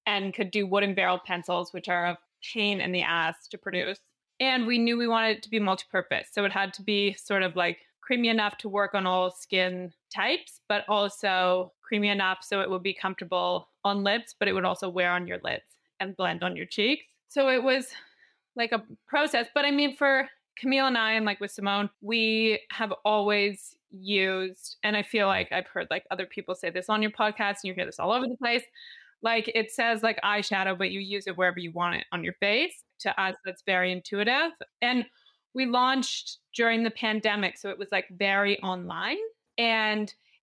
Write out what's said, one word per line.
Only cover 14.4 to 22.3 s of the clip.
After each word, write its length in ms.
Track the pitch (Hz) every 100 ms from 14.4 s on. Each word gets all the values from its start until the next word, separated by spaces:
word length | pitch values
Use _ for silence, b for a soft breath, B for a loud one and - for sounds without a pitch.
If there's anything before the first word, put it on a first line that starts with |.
| 196
it 40 |
would 100 | 190
also 240 | 185 185 190
wear 220 | 180 180
on 140 | 180 180
your 120 | 180
lids 320 | - 113 - - _ -
and 160 | 190 190
blend 260 | 180 170
on 140 | 180 175
your 80 |
cheeks. 400 | 180 - 214 294 - _ _
So 200 | 285 269
it 120 | 254
was, 260 | 262 262 254 - B B B B B -
like, 160 | 233
a 100 | 226 214 214 -
process. 400 | 262 302 254 233
But 120 | 294 285
I 40 |
mean, 240 | 285 294
for 340 | 269 285 269 269 - _ -
Camille 300 | 269 269 269
and 100 | 240
I, 160 | 220
and, 140 | 220 214
like, 140 | 202
with 100 | 202
Simone, 400 | - 202 202 202 _
we 600 | 202 226 220